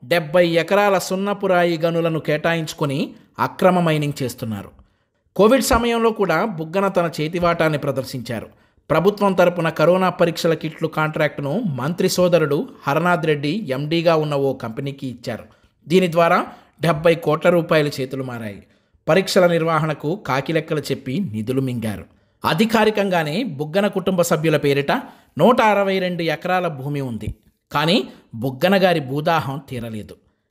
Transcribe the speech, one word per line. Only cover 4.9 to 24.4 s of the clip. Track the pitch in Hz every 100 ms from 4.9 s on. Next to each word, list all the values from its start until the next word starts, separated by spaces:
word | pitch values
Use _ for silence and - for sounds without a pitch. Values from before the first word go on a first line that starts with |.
| _ _ _ _ -
కోవిడ్ | 214 269
సమయంలో | 220 233 240 233 226
కూడా | 220 185 160 220
బుగ్గన | 160 160 196 196
తన | 185 170 156
చేతివాటాన్ని | 156 175 175 170 160 147
ప్రదర్శించారు. | 143 131 120 131 113 110 90 _ _ _ -
ప్రభుత్వం | 160 190 202 202
తరపున | 185 175 175 160
కరోనా | 160 156 185 185
పరీక్షల | 180 170 160 165
కిట్లు | 160 156 - 160
కాంట్రాక్టును | 156 156 156 147 - 139 190
మంత్రి | 208 123 143 180 185
సోదరుడు | - 180 165 147 147 269 - 143
హరనాథ్ | 151 175 175 160
రెడ్డి | 147 143 208 147
ఎండీగా | 131 147 170 165 160
ఉన్న | 156 143
ఓ | 135
కంపెనీకి | 135 117 117 139 135 131
ఇచ్చారు. | 113 127 107 - _ _ _ 143
దీని | 180 180
ద్వారా | 165 170 196 - - _ _
డెబ్బై | 160 156 170 160
కోట్ల | 156 156 180
రూపాయలు | 175 160 156 147 135
చేతులు | 131 135
మారాయి. | 131 117 107 98 - _ _ _ -
పరీక్షల | 180 185 196 175
నిర్వహణకు | 170 165 160 156 143 147 208
కాకిలెక్కలు | - 131 139 160 156 151
చెప్పి | 139 123 127 156 160
నిధులు | 107 110 131
మింగారు. | 131 123 110 95 - _ _ _ 120
అధికారికంగానే | 156 220 226 214 214 196 175 151 180
బుగ్గన | 240 139 151 190 202
కుటుంబ | 196 180 180
సభ్యుల | 170 160